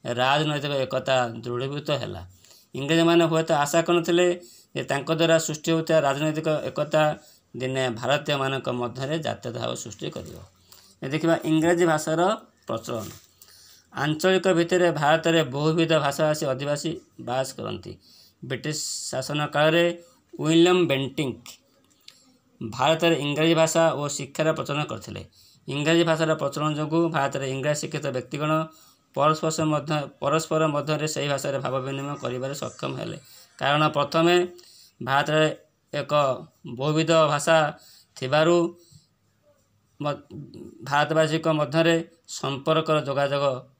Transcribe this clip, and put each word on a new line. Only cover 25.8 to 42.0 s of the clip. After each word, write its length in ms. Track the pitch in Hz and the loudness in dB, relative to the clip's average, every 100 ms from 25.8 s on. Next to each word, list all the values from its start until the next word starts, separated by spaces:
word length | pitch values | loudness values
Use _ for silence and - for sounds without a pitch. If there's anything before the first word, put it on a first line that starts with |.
| 147 170 | 2 4
ଭାଷାର 260 | 165 160 160 | 4 2 2
ପ୍ରଚଳନ 340 | 151 139 147 151 | 0 -2 -2 -2
ଯୋଗୁଁ 280 | 151 151 160 170 | -2 -2 0 0
ଭାରତରେ 380 | 156 135 135 135 | 0 -2 -2 -4
ଇଂରାଜୀ 300 | 135 143 147 | -4 -2 -2
ଶିକ୍ଷିତ 260 | 156 151 143 | -4 -6 -4
ବ୍ୟକ୍ତିଗଣ 400 | 127 123 147 151 156 160 - _ _ _ | -6 -8 -6 0 0 -2 -12 _ _ _
ପରସ୍ପର 500 | - 147 156 165 156 | 0 2 2 -2 0
ମଧ୍ୟ, 320 | 156 151 143 151 139 _ | 0 0 -2 -4 -4 _
ପରସ୍ପର 440 | 139 156 160 156 160 | 0 0 0 0 0
ମଧ୍ୟରେ 380 | 147 143 151 151 | 0 -2 -4 -2
ସେହି 200 | 139 143 | -4 -2
ଭାଷାରେ 300 | 135 - 135 | -2 -2 -4
ଭାବ 160 | 135 131 | -4 -4
ବିନିମୟ 360 | 131 135 139 143 | -6 -8 -8 -8
କରିବାରେ 360 | 127 123 135 | -8 -6 -8
ସକ୍ଷମ 380 | 151 127 - 139 131 | -8 -10 -10 -10 -8
ହେଲେ। 220 | - 107 - - - - | -10 -12 -18 -20 -20 -4
କାରଣ 240 | 135 147 151 | 0 2 2
ପ୍ରଥମେ 460 | 147 143 165 170 175 180 - - - - _ | 0 0 2 4 4 2 -6 -20 -20 -20 _
ଭାରତରେ 460 | 127 139 147 156 156 - _ _ _ | 0 0 2 2 2 0 _ _ _
ଏକ 200 | 147 139 147 139 120 - _ 156 | -8 0 2 2 -2 -8 _ -14
ବହୁବିଧ 420 | 123 143 156 160 165 151 | -4 -2 0 4 4 4
ଭାଷା 300 | 143 156 160 151 151 - - _ - | 2 4 4 2 -4 -20 -20 _ -10
ଥିବାରୁ 400 | 131 147 160 175 170 - _ - _ _ _ _ _ _ _ _ _ _ | 0 2 4 4 2 -6 _ -20 _ _ _ _ _ _ _ _ _ _
ମ-, 220 | 147 143 - 156 135 - - - | -6 -6 -10 -16 -16 -16 -18 -16
ଭାରତବାସୀଙ୍କ 640 | 135 143 151 160 156 160 160 | -2 0 2 2 2 2 0
ମଧ୍ୟରେ 460 | 156 143 160 165 165 | 0 0 2 4 2